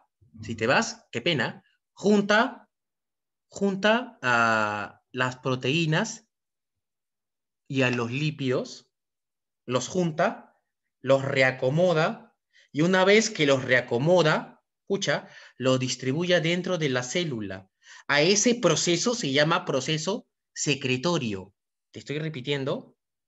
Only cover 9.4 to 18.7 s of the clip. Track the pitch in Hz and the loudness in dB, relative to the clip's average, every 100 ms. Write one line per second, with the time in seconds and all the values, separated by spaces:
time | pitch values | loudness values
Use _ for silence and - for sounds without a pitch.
9.4 | _ _ - 123 - 185 170 156 202 - | _ _ -4 -4 -2 -2 -2 0 -2 -2
10.4 | - _ _ _ _ _ 127 135 127 131 | -16 _ _ _ _ _ 2 2 2 2
11.4 | 131 131 131 151 180 156 180 226 - _ | 2 2 0 2 2 4 0 -2 -14 _
12.4 | _ _ _ 139 175 185 185 214 220 - | _ _ _ 0 2 4 6 4 4 0
13.4 | 143 135 120 127 - 120 156 180 156 202 | 2 2 2 0 2 0 4 4 4 2
14.4 | - - _ _ - 196 156 175 - - | -2 -18 _ _ -6 -4 -2 -4 -6 -20
15.4 | - - 127 131 127 - 127 151 180 175 | -20 -4 0 0 0 -4 -4 -2 2 2
16.4 | 156 180 180 180 147 127 127 180 170 113 | 2 -2 -2 -2 0 -2 -2 -4 -4 -6
17.4 | 98 92 95 _ - - - 143 165 202 | -8 -12 -16 _ -20 -12 -2 2 4 4
18.4 | 247 240 170 | 2 2 2